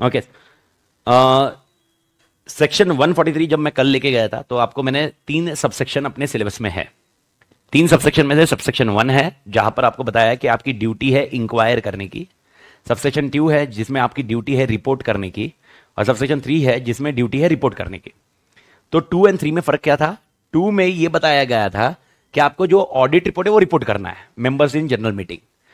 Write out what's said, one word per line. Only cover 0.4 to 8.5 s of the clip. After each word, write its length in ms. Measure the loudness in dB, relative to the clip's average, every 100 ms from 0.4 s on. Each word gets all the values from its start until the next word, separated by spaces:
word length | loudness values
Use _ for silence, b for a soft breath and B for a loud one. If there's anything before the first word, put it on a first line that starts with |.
| b b b b _ _ 2
अ, 420 | 4 6 4 0 -6 _ _ _ _ _ _ _ _ -10
सेक्शन 420 | -2 0 2 2
वन 220 | 2 2
फ़ोर्टी 200 | 2 0
थ्री 140 | 0 0
जब 120 | 0
मैं 140 | 0
कल 140 | 0 2
लेके 240 | 2 0
गया 180 | 0 0
था, 140 | -4
तो 140 | -4 -2
आपको 260 | -2 -2
मैंने 300 | -2 -2 -4 -8 -6
तीन 280 | -4 -4
सबसेक्शन 500 | -2 -2 -2 -4 -4
अपने 220 | -4 -6 -4
सिलेबस 340 | -4 -4 -4
में 100 | -6
है। 220 | -6 -8 _ _ _ _ _ _ _ _
तीन 140 | 2 6
सबसेक्शन 400 | 4 4 2 4
में 100 | 4
से 100 |
सबसेक्शन 420 | 4